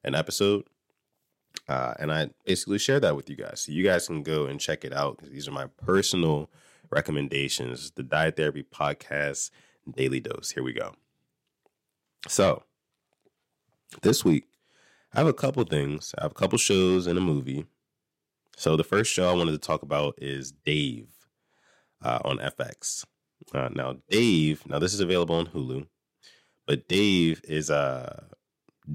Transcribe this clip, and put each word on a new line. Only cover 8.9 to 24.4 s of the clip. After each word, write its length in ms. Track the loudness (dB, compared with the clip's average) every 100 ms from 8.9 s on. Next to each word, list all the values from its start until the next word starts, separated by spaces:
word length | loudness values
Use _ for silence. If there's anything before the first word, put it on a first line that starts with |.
| -4 -6 -4 -4 -6 -10 _ _ _ -12
Daily 300 | -4 -2 -2
Dose. 320 | -6 -10 -8
Here 120 | -6
we 100 | -6
go. 220 | -6 -8 -12 _ _ _ _ _ _ _ _ _ _ _ _ -2
So 380 | 4 4 2 -4 _ _ _ _ _ _ _ _ _ _ _ _ 0
this 240 | 2 4
week, 240 | 4 4 0 _ _ _ _ _ _
I 40 | 2
have 80 | 2
a 60 |
couple 300 | 2 0 0
things. 500 | 0 0 0 -4 -8 -6
I 40 |
have 100 | -6
a 20 |
couple 240 | -2 0 2
shows 480 | 4 4 4 4 2
and 120 | 0
a 20 |
movie 460 | 2 0 -2 -6 -8 _ _ _ _ _ _ _ _ -4
so 200 | 0 2
the 80 |
first 280 | 2 0 0
show 160 | 0 2
I 60 |
wanted 180 | 2 0
to 60 | -2
talk 240 | -2 -4
about 320 | -2 -2 -2 -4
is 340 | -8 -8 -10
Dave, 560 | -8 -2 0 0 -6 -14 _ _ _ _ _ _ _ _ _
uh, 180 | -2 0
on 160 | 0 -2
F 200 | -4 -6
X. 440 | -8 -8 -8 -8 -12 _ _ -20 -8
Uh, 180 | -4 -4
now, 240 | -4 -6 -8 0
Dave, 560 | 4 6 6